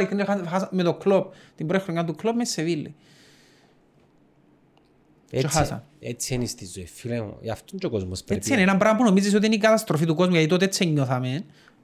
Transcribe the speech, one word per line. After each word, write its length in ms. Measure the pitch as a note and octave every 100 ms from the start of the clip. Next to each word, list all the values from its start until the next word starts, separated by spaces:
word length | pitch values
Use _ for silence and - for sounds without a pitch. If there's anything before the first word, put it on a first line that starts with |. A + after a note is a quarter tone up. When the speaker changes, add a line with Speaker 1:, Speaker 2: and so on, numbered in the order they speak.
Speaker 1:
League, 220 | F#3+ G3+ G3
χάσα-, 200 | G3+ E3+
χάσα-, 200 | F#3+ G3+
με 100 | F#3
το 160 | F3 E3+
Klopp, 200 | G3 F#3+ F#3+ - -
την 120 | - D#3+
πρώτη 160 | F#3+
χρονιά 220 | F#3+ E3
του 100 | E3 D#3
Klopp 100 | A3 A#3
με 80 |
Σεβίλη. 500 | A#3+ - E3 D#3+ - - _ _ _ _ _ _ _ _ _ _ _ _ _ _ _ _ _ _ _ _ _ _ _
Και 60 | B2
Speaker 2:
Έτσι, 200 | C#3+ D#3
Speaker 1:
χάσαν. 280 | C#3+ - - _
Speaker 2:
έτσι 340 | A#2+ A#2+ -
είναι 120 | B2 A#2
στη 200 | - F#2+
ζωή, 200 | F#2+ E2+
φίλε 340 | - A#2 A#2
μου. 140 | G#2 -
Γι' 100 | A2+
αυτόν 280 | G#2 - F#3+
και 80 | E3
ο 40 |
κόσμος 320 | G#2+ F#2 F#2
πρέπει 160 | - G3+
Speaker 1:
Έτσι 120 | -
είναι, 100 | B3
ένα 140 | F#3 F#3+
πράγμα 220 | G#3+ A3
που 60 |
νομίζεις 300 | A#3+ F#3+ G3+
ότι 120 | G#3 A3
είναι 80 |
η 40 | A3
καταστροφή 480 | A3 A3 A3 D3+ E3
του 80 |
κόσμου, 180 | D#3+ F3+
γιατί 140 | E3+ D#3
τότε 160 | F3+
έτσι 220 | F#3+ - F3
νιώθαμε. 420 | D3 C3 B2+ B2+
Η 160 | C#3 - - _ _